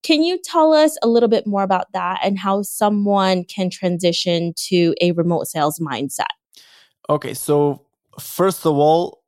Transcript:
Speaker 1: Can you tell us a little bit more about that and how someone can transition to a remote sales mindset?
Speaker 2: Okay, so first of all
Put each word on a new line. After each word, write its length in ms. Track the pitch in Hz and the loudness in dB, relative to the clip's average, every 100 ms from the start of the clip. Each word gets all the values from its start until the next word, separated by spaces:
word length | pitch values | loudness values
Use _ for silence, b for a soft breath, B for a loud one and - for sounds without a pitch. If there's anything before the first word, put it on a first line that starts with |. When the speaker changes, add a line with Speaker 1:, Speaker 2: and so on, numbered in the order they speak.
Speaker 1:
Can 200 | - 311 | 2 2
you 160 | 330 359 | 2 -2
tell 300 | - 339 311 | -2 2 4
us 240 | 311 311 - | 6 4 2
a 80 | 233 | 2
little 200 | 233 233 | 4 4
bit 160 | 214 208 | 2 0
more 160 | 196 | -2
about 240 | 196 185 - | 0 0 -2
that 260 | 185 180 185 | -6 -4 -2
and 160 | 196 196 | -2 -2
how 240 | 196 196 | -2 -2
someone 800 | 196 - 208 208 202 202 190 185 | -2 -2 0 2 2 2 2 0
can 260 | 175 - 185 | -2 -4 -4
transition 800 | - 185 175 175 170 180 170 170 165 - | -2 -2 0 0 0 0 0 -2 -6 -2
to 260 | 180 170 - | 2 2 2
a 120 | 175 | 0
remote 340 | 170 170 165 - | 0 0 -2 -4
sales 320 | 160 151 151 | -2 -2 -2
mindset? 560 | 160 117 135 - - - _ b b b b b - | -6 -6 -6 -6 -8 -8 _ b b b b b -2
Speaker 2:
Okay, 240 | 147 127 | -2 -2
so 540 | 131 - 147 147 135 _ _ _ - | -8 0 2 2 -2 _ _ _ -20
first 460 | - - 190 - 165 | -16 -2 -2 0 0
of 100 | 143 | 2
all 460 | 147 165 175 - | 4 2 0 -10